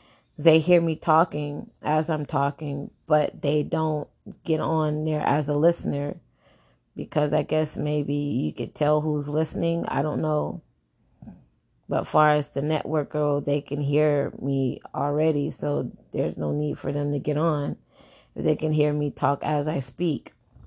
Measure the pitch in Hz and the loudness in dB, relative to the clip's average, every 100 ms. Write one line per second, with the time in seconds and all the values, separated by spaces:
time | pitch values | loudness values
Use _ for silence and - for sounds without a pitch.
0 | _ _ _ - 156 160 156 175 165 160 | _ _ _ 2 6 6 6 4 4 -2
1 | - 160 175 156 147 147 - - - 156 | 2 4 4 -2 -6 -8 -12 -8 0 0
2 | 156 156 143 139 143 135 147 143 143 _ | 0 -4 -2 -2 -2 -2 -8 -6 -8 _
3 | - 151 147 - 147 151 147 165 160 151 | 0 2 2 -2 0 0 0 -2 0 -2
4 | - _ - - - 156 123 160 156 151 | -6 _ -18 -10 -4 -2 0 0 0 -2
5 | 156 151 - 143 147 147 165 170 - 143 | -2 0 0 0 0 4 4 2 -2 -4
6 | 143 - _ _ _ _ _ _ _ - | -4 -8 _ _ _ _ _ _ _ -12
7 | 147 156 147 151 147 156 156 - 147 151 | -4 0 2 0 0 0 -2 -2 -2 -2
8 | 143 147 147 123 151 - - - 147 151 | 0 -2 0 -2 -2 -4 -8 -2 2 2
9 | 156 151 143 147 156 - 170 170 - 135 | 2 -2 -2 -2 -2 -2 -2 0 -2 -2
10 | 151 131 156 151 151 175 - _ _ _ | 0 0 0 0 -2 -8 -14 _ _ _
11 | _ - - 87 _ _ _ _ - - | _ -20 -20 -20 _ _ _ _ -4 -4
12 | - 151 151 147 143 139 147 156 - 156 | 0 4 4 4 0 -2 0 -2 0 -2
13 | 143 151 151 143 147 143 - 147 139 147 | -2 0 0 0 0 -2 -2 -4 0 2
14 | 151 147 135 - - 139 131 - - - | 4 2 0 -4 -2 0 0 -2 -8 -4
15 | 143 147 160 147 143 131 147 143 135 - | 0 2 2 2 -2 -4 -2 -2 -4 -10
16 | _ - 156 156 151 147 151 143 - 143 | _ -4 -4 -2 -2 -2 -2 -4 -4 -2
17 | 147 147 147 147 165 147 143 - _ _ | -2 -2 -2 0 0 0 -2 -6 _ _
18 | - - _ - 160 151 156 156 151 147 | -20 -20 _ -4 0 0 0 2 2 2
19 | 147 - 143 143 - 151 147 160 - - | -2 0 0 0 0 0 0 -4 -6 -4
20 | 175 147 - _ _ - | -2 -2 -6 _ _ -20